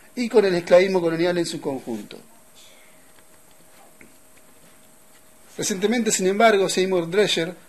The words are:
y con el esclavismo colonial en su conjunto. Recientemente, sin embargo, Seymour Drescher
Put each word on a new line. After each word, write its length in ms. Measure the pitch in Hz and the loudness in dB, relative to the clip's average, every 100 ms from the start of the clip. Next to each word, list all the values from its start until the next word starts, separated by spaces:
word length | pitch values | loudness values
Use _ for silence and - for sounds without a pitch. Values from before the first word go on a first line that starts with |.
| - | -16
y 140 | - 233 | -6 0
con 160 | 240 | 2
el 100 | 196 | 2
esclavismo 460 | 175 170 180 190 190 | 0 4 4 6 2
colonial 360 | 165 165 175 175 | 0 0 0 0
en 80 | 165 | -4
su 140 | 160 | -6
conjunto. 560 | 151 135 - 110 98 - - - _ - - - - - - - - - - - - - - - - - - - - - - - - - _ - - _ - - | -8 -8 -8 -10 -10 -18 -20 -20 _ -20 -20 -20 -20 -20 -20 -20 -20 -20 -20 -20 -20 -20 -20 -20 -20 -20 -20 -20 -20 -20 -20 -20 -20 -20 _ -20 -20 _ -20 -10
Recientemente, 540 | 190 190 202 240 220 | -6 -4 -2 0 -2
sin 160 | 196 185 | 0 0
embargo, 400 | 196 226 202 180 | 2 4 4 0
Seymour 420 | 190 190 185 165 | 0 0 -2 -2
Drescher 440 | 190 196 - 165 180 | 0 0 0 -4 -8